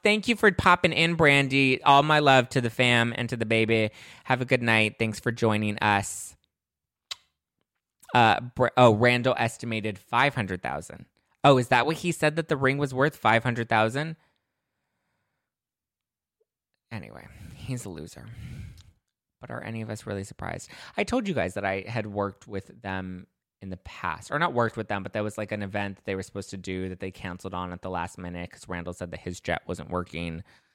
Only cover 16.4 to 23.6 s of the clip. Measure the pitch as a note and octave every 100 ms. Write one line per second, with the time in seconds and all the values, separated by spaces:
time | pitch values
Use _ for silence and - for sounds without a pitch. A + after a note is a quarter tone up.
16.4 | _ _ _ _ _ A2 A1 - - -
17.4 | - - - B2+ G#2 D#2 D#2+ C2+ A2 A#2+
18.4 | - - - - - _ _ _ _ _
19.4 | B2+ A#2+ G#2+ A2+ A2 A2 G#2+ G2+ G2 -
20.4 | - - - - - - G#3 B3 G3+ C#3
21.4 | F2+ G2+ G2 G2 G2 A#2 G#2+ G2+ G2+ -
22.4 | - G2 - - G2 F#2+ F#2 F2+ - _
23.4 | _ _